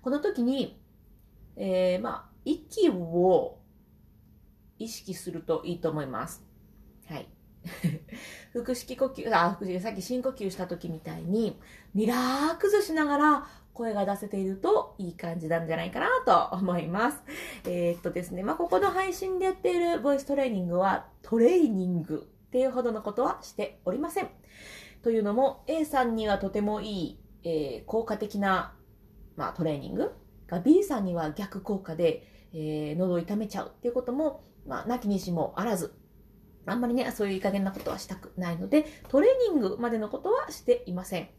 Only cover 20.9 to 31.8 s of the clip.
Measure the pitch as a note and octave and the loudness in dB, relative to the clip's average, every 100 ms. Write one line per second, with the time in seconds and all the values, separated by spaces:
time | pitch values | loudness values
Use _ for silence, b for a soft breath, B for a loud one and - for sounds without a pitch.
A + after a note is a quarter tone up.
20.9 | F#3+ - - - A3+ A#3 F#4 C#4+ G3 F3+ | 0 -4 -20 -2 6 8 8 4 2 0
21.9 | F3 - D#3 - - _ B3 C4 B3 A#3+ | 0 -2 -6 -8 -20 _ 0 2 0 -2
22.9 | G#3+ G#3 G#3 C#4 - - - G3+ - - | -2 -4 0 0 -2 -8 -8 -8 -4 -4
23.9 | A3+ D#4+ G4 - - B B B B B | -2 -2 -4 -6 -10 B B B B B
24.9 | B A#3 A3+ G3+ A3 C4+ C#4 - D#4+ D4+ | B 0 2 2 4 2 0 -4 -2 0
25.9 | C#4 A#3+ A3+ G#3+ G3 G3 G#3 G#3 G#3+ G#3+ | 2 2 0 0 0 0 0 0 -2 -4
26.9 | G3 D#3 - - - E3+ D#3+ C#3 A2 - | -4 -6 -8 -20 -10 -4 -2 -2 -6 -2
27.9 | A3 A3+ G#3 G#3 G3+ G3 F#3 - - - | -2 -2 -4 -4 0 2 2 0 -12 -20
28.9 | - - - - - C3+ - D#3+ D3 C3 | -20 -20 -20 -18 -8 -8 -2 -2 -2 -6
29.9 | G3+ G4 - - - - F3 B3+ F4 G4+ | -4 -4 -4 -20 -20 -8 0 6 6 6
30.9 | B3 F#3+ E3+ D#3 D#3 G3 F#3+ - F#3+ | 0 0 -2 -4 -4 -8 -8 -4 -4